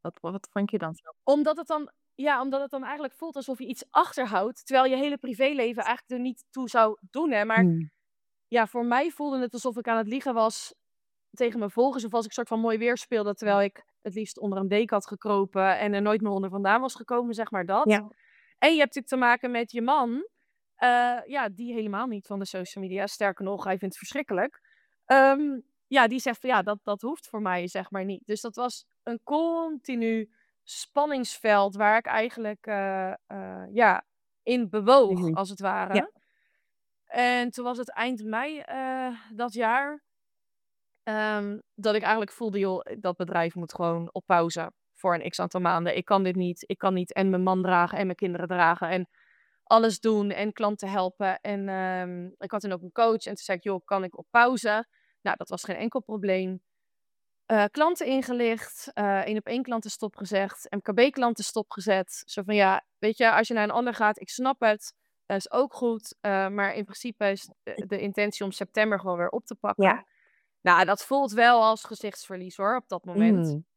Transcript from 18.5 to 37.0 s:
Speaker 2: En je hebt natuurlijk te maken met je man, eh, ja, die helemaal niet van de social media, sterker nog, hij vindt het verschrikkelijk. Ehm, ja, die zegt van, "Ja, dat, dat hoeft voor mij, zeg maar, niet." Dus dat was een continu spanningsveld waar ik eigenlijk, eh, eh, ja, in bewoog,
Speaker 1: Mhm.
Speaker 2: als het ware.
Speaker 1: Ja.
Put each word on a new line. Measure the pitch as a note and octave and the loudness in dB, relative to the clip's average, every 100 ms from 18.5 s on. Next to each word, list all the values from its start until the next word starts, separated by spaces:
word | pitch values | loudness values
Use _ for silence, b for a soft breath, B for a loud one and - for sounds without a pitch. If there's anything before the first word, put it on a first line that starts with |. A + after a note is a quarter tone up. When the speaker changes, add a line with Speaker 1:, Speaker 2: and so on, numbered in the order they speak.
| b | b
Speaker 2:
En | C#4+ | 4
je | D#4+ | 4
hebt | C#4 | 2
natuurlijk | - A#3+ | 0 -6
te | C4 | 0
maken | A#3+ B3 B3+ | 2 2 0
met | A#3+ A#3 | -4 -4
je | A#3 | -4
man, | A#3 D4+ A#3+ A#3+ G4+ _ _ _ _ | 0 2 2 -4 -8 _ _ _ _
eh, | _ B3 B3 A#3+ A#3+ - | _ 2 4 2 -2 -6
ja, | C#4 A#3 | -4 -4
die | F#3 A#3+ | -6 -8
helemaal | A#3 G#3+ G3+ B3+ | -6 -4 -4 -6
niet | G#3+ - | -8 -8
van | G3 | -8
de | |
social | G3 F#3+ F3+ - | -8 -8 -10 -10
media, | F#3+ F#3 G3+ | -8 -6 -6
sterker | - G3+ F#3 | -2 -2 -2
nog, | F#3+ G3+ | -6 -6
hij | F#3+ F#3+ | -4 -4
vindt | F#3+ | -4
het | - | -8
verschrikkelijk. | - C#4 C#4+ F3+ A#3+ - _ _ _ _ | -10 -8 -4 -2 -2 -4 _ _ _ _
Ehm, | _ C4+ C4+ C#4 D4 C4 - _ _ | _ 6 6 6 0 -4 -10 _ _
ja, | C4+ A#3 | 4 4
die | B3+ | 2
zegt | B3 A3+ | -4 -6
van, | B3+ | 0
"Ja, | A#3 | 0
dat, | F#3+ G#3 | 0 -4
dat | - G3+ | -4 -6
hoeft | A#3 E4+ - | -6 -8 -10
voor | A3 | -6
mij, | G#3 F3+ F3+ | -2 -2 -4
zeg | F#3+ F#3+ | -8 -8
maar, | G3 | -6
niet." | F#3+ F#3+ - | -6 -8 -6
Dus | G#3 | -6
dat | A#3 A3 | -6 -6
was | B3 - _ _ | -6 -6 _ _
een | - A#3 | -10 -10
continu | - D4 E4 E4 E4 D4+ - A#3+ A3+ A3+ G#3+ _ _ _ | -4 -2 0 -2 -4 -8 -6 -4 0 -2 -4 _ _ _
spanningsveld | _ - - - D4 C#4 A#3+ - A3 G#3 G3+ G3 | _ -16 -6 -2 0 -2 -6 -4 4 4 4 2
waar | G#3 A3 | 2 2
ik | - | 2
eigenlijk, | A3 A#3 A#3 A3 G#3 - | -2 -2 -4 -8 -8 -6
eh, | G#3 G3 F#3+ F#3+ G3 _ | -4 -2 -4 -6 -8 _
eh, | G3+ F#3+ F#3 F#3+ | -14 -12 -14 -6
ja, | G3+ A3 F3+ - _ _ _ | 4 4 4 -2 _ _ _
in | - B3 A3 | -2 0 0
bewoog, | G#3 G3+ C4+ A3 F#3 | -2 6 8 8 2
Speaker 1:
Mhm. | F3 | 0
Speaker 2:
als | E3 F#3+ | 0 -2
het | G3 | -4
ware. | G3 F#3+ F#3+ | -4 -2 0
Speaker 1:
Ja. | G3+ F4+ _ _ _ _ _ _ _ _ _ | 0 -2 _ _ _ _ _ _ _ _ _